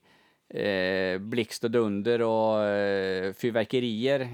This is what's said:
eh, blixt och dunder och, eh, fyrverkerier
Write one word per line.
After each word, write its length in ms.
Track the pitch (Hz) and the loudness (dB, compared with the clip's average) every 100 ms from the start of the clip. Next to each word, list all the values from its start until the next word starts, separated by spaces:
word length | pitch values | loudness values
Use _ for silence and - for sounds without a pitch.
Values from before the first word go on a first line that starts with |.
| _ _ _ _ - | _ _ _ _ -12
eh, 680 | - 104 95 92 95 92 92 | -4 0 0 0 0 0 -2
blixt 460 | 104 120 107 - | -4 -2 -4 -2
och 60 | 117 | 0
dunder 520 | 120 110 101 107 117 | 2 2 0 0 2
och, 420 | 113 110 110 107 | 2 2 2 2
eh, 680 | 104 101 101 98 95 92 95 | 2 2 0 0 0 -2 -4
fyrverkerier 960 | 92 123 113 107 127 120 107 131 139 123 | -2 -2 0 0 0 -2 -2 0 0 -2